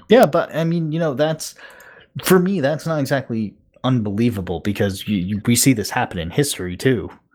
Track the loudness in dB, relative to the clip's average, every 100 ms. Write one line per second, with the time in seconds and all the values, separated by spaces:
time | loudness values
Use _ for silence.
0 | 4 6 6 4 -2 -2 -2 0 -2 -2
1 | -2 0 -2 -2 -10 -16 -20 -20 -20 -20
2 | -16 -4 2 4 4 0 -2 -2 -4 -2
3 | -2 -2 -4 -6 -6 -10 _ _ 0 0
4 | 0 0 0 0 -4 -4 -2 0 -2 -2
5 | -4 -2 -2 -2 0 4 4 2 0 -4
6 | -4 -6 -4 -2 -2 -2 -8 -2 0 0
7 | -4 -14 _